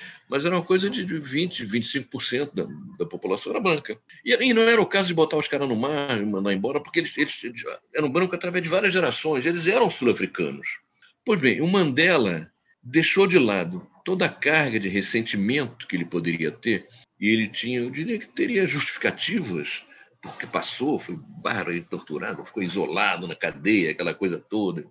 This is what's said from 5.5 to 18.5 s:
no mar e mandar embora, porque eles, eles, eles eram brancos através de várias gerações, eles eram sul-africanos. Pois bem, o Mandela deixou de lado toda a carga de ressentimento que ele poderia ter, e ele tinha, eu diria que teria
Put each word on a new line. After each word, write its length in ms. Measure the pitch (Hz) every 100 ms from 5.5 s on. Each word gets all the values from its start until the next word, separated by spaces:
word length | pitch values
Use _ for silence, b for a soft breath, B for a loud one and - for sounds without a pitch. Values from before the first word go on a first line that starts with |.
| 143 139
no 60 |
mar 460 | 110 131 151 143 117
e 40 |
mandar 280 | 104 98 101
embora, 280 | 98 110 143
porque 200 | - 165
eles, 120 | 165 -
eles, 260 | 151 -
eles 200 | 120 120 - - _
eram 160 | - 151
brancos 280 | 143 185 180
através 260 | 180 180
de 80 | 165
várias 220 | 180 208
gerações, 520 | 180 160 117 156 143
eles 220 | 139 170 165
eram 240 | 226 220
sul-africanos. 800 | - 123 95 92 - 78 69 - - _ b b _
Pois 160 | - 208
bem, 200 | 131 92
o 60 | 160
Mandela 840 | 196 165 127 170 165 107 82 82 _ _ _
deixou 460 | 120 143 160 - 196
de 120 | 175
lado 460 | 120 98 85 180 - _
toda 220 | - 185 175
a 40 |
carga 480 | - - 156 143 110
de 100 | 98
ressentimento 960 | 98 95 117 113 104 98 139 131 - -
que 100 | 90
ele 80 |
poderia 460 | 85 87 82 82 78
ter, 360 | - 117 101 - B _ _
e 80 | 101
ele 200 | 113 107
tinha, 320 | 110 117 123
eu 100 | 120
diria 260 | 135 175 220
que 100 | -
teria 400 | - 330